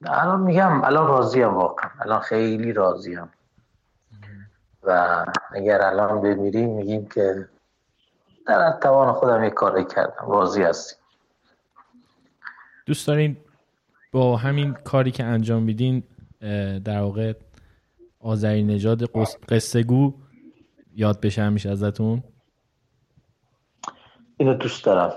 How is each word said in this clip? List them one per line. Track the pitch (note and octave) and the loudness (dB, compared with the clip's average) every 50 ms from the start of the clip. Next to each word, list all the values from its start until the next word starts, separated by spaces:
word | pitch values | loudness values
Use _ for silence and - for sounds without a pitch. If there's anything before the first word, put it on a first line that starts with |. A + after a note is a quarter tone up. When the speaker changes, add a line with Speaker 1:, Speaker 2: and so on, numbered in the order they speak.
| - | -8
Speaker 1:
الان | - C#3+ C#3 D#3 F3+ F#3+ F#3+ | -2 0 0 0 2 0 2
می‌گم، | F#3+ F#3 E3 F3+ F#3+ F3+ D#3 C3+ C#3 | 2 2 4 4 4 4 4 2 2
الان | C3 C#3+ D#3 D#3+ C#3+ | 2 2 2 4 4
راضیم | C#3 B2+ A#2+ A2 B2+ C3 A#2+ G#2+ | 4 2 2 2 2 2 2 2
واقعاً. | F#2 F2+ F2+ E2 - - - - - - | 2 2 0 -2 -2 -4 -10 -10 -8 -10
الان | - G#2 A2 G#2+ | -4 -2 -2 -2
خیلی | - - A2+ A2 A2+ A2+ A2 A2 A2+ A#2 A2 | -2 -2 -2 0 0 0 0 -2 -4 -2 0
راضیم. | G#2 F#2+ F2+ F2 - F#2 F2 F2 F2 E2+ E2+ _ _ _ _ _ _ _ _ _ _ _ _ _ _ _ _ A2 G#2 G#2 G#2 G2+ G2 G2+ G2+ _ _ _ _ _ _ - | 2 2 2 0 -2 -6 -12 -12 -12 -12 -16 _ _ _ _ _ _ _ _ _ _ _ _ _ _ _ _ -20 -20 -20 -20 -20 -20 -20 -20 _ _ _ _ _ _ 0
و | G2 F2+ F2 F2 F2 F2 E2+ - - - - - - | 2 2 4 4 2 0 0 -2 -4 -6 -8 -8 -6
اگر | - G2+ G2 G#2+ G#2 G2 | -8 -4 0 2 2 4
الان | G2+ F#2+ F#2+ G2 G#2 G2+ G#2+ G#2+ | 4 2 2 2 0 0 0 0
بمیریم | G2 G#2 G2+ F#2+ G2+ G2+ F#2+ A2+ A#2 A#2 | 0 0 0 0 -2 -2 -2 -2 -2 -2
می‌گیم | A2 G#2+ G2 G2+ G#2+ G#2+ G2+ | -2 -4 -4 -4 -6 -6 -6
که | G#2 - A#2 G2+ F#2+ F#2+ G2 F#2+ - _ _ _ _ _ _ _ _ _ _ _ _ _ _ _ _ _ _ - - | -6 -2 0 0 0 0 -2 -8 -14 _ _ _ _ _ _ _ _ _ _ _ _ _ _ _ _ _ _ -2 0
در | - - E3+ D#3+ | 2 4 4 2
حد | D#3+ - | 0 0
توان | - C#3 C3+ C#3 C3 B2+ A2+ | 2 4 4 4 4 4 2
خودم | - - B2+ A#2 A2 A2 | 2 2 2 2 2 2
یه | G#2 | 0
کاری | - - - G2 F2+ F#2+ F#2 | 0 0 0 0 0 0 -2
کردم، | F#2 - G2 - - - - - - | -2 -2 -2 -2 -2 -4 -8 -6 -2
راضی | G2+ G#2 - F2 - G#2 | 0 2 2 2 2 2
هستیم. | F#2 E2 E2 - - - - _ _ _ _ _ _ _ _ _ _ _ _ _ _ _ _ _ - _ _ _ _ _ _ _ _ _ _ _ - - - - - _ _ _ - | 2 2 0 -2 -6 -14 -18 _ _ _ _ _ _ _ _ _ _ _ _ _ _ _ _ _ -20 _ _ _ _ _ _ _ _ _ _ _ -20 -20 -20 -20 -20 _ _ _ -6
Speaker 2:
دوست | - D3+ - - - | -6 -6 -4 -2 -2
دارین | D3 D3+ D3+ D3 C#3 - _ _ _ _ _ _ _ _ _ _ _ _ _ _ | 0 2 2 0 -2 -6 _ _ _ _ _ _ _ _ _ _ _ _ _ _
با | - C3 B2+ B2 A#2+ A2+ | 0 2 2 2 2 0
همین | B2 C#3 C#3+ C#3+ C#3+ C#3+ B2+ | 0 0 0 0 0 -2 -4
کاری | - - - - C3+ C3 B2+ | -6 -8 -2 0 0 0 0
که | A#2+ - B2 | -2 -4 -2
انجام | A#2 A#2 A2+ A2 A2+ A#2 A2+ A2+ | -2 0 0 0 0 0 0 0
میدین، | A2+ G#2+ A2 B2 B2+ B2+ B2+ A#2+ _ _ - - _ _ - | 0 0 0 0 0 0 -2 -4 _ _ -20 -20 _ _ -14
اه، | G#2+ G#2 G#2 G2+ G2 G2 G2 G2 | -8 -6 -4 -4 -4 -4 -6 -6
در | G2 G#2+ G#2 G#2 | -6 -4 -4 -2
واقع | G2+ G2+ G2 A2 A2+ A2 A2 - - _ _ - _ _ _ _ _ _ _ _ - _ _ _ | -2 -2 -2 -2 -4 -4 -4 -8 -14 _ _ -20 _ _ _ _ _ _ _ _ -20 _ _ _
آذری | - A2+ A2 G#2 G#2+ G#2+ G#2+ G#2+ G#2 | -6 -4 -2 0 0 2 2 2 2
نژاد | G#2 G#2 G2+ G2+ A2 A#2 A#2 A#2+ | 2 0 0 2 0 0 0 -2
قص-، | A#2 - A2+ A2 - - - - - | -4 -2 -2 -2 -2 -4 -12 -6 0
قصه | A2+ A2 - - - A#2+ A2+ | 0 0 0 0 -2 -2 0
گو | A#2+ B2 C3 C#3+ C#3 C#3 - - _ _ _ - - _ _ _ _ _ _ - _ - | 2 2 2 2 2 0 -4 -20 _ _ _ -20 -20 _ _ _ _ _ _ -20 _ -6
یاد | A2 G#2+ G#2 G#2 G2+ | -2 0 0 0 0
بشه | - G#2 - A2+ | -2 -2 -2 0
همیشه | G#2 G#2 G#2 G2+ G2 G2+ | 0 0 0 -2 -2 -4
ازتون؟ | G2 G2 G#2 G#2 G2+ - A2 A2 A2+ B2 - - _ _ _ _ _ _ _ _ _ _ _ _ _ _ _ _ _ _ _ _ _ _ _ _ _ _ _ _ _ - - - - _ _ _ _ _ _ _ _ - | -4 -2 -2 -4 -2 -2 -2 -2 -2 -4 -6 -10 _ _ _ _ _ _ _ _ _ _ _ _ _ _ _ _ _ _ _ _ _ _ _ _ _ _ _ _ _ -18 -16 -16 -16 _ _ _ _ _ _ _ _ 0
Speaker 1:
اینو | C3+ C3+ B2+ | 0 0 0
دوست | B2+ C3 A#2 - - - | 0 -2 -6 -8 -4 0
دارم، | A2 F#2+ F#2 F2 E2 - | 2 2 2 2 0 -4